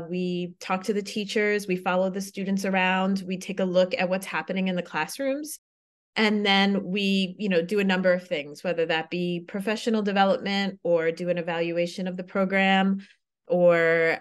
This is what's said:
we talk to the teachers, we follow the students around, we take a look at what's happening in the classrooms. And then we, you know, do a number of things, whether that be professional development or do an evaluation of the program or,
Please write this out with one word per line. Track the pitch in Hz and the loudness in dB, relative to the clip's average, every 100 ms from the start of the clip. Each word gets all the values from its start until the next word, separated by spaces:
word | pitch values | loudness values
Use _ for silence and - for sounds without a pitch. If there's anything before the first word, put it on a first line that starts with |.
| 170 | 0
we | 180 180 180 175 175 | -2 -2 -2 -6 -8
talk | - 190 190 | -4 -2 -2
to | |
the | 208 | -4
teachers, | 202 220 202 220 208 208 202 | -4 -6 -4 0 0 0 -2
we | 180 | -2
follow | 185 185 190 | 0 0 0
the | 196 | -2
students | 196 - 190 196 | -8 -6 -4 -2
around, | 196 185 185 185 190 196 185 | 0 2 2 2 0 -2 -4
we | 185 | -8
take | - 196 | -6 -2
a | 190 | 2
look | 180 185 185 | 2 2 0
at | 185 | -2
what's | 185 190 | -2 -4
happening | 165 160 190 190 | -6 -4 -2 -2
in | 180 | -2
the | |
classrooms. | 175 160 160 - 269 277 302 - _ _ _ _ _ - | -4 -4 -4 -4 -4 -4 -8 -14 _ _ _ _ _ 0
And | 220 214 202 | 2 2 4
then | 196 196 196 180 | 4 4 2 -2
we, | 202 196 196 185 185 | -2 0 0 0 -4
you | 202 | 0
know, | 175 | 0
do | 175 208 | 2 0
a | |
number | 196 185 185 | 2 2 2
of | 180 180 | 2 -2
things, | 160 143 147 | -6 -6 -8
whether | 185 170 165 | -4 -2 0
that | 160 160 | -2 -2
be | 175 180 175 170 | -4 -4 -4 -6
professional | 208 202 214 240 220 | -6 -4 -4 0 0
development | 208 196 196 - 196 196 196 190 | 0 2 2 2 -2 -2 -4 -4
or | 175 170 165 | 0 2 2
do | 165 175 | -2 -2
an | 175 | -2
evaluation | 170 170 170 170 175 - 185 | -2 -2 -2 0 -2 -4 -6
of | 185 | -6
the | |
program | 180 196 190 196 190 190 190 196 - _ _ _ - | -6 -2 0 2 4 4 4 0 -4 _ _ _ -2
or, | 175 175 170 165 165 165 151 | 4 6 6 6 4 2 0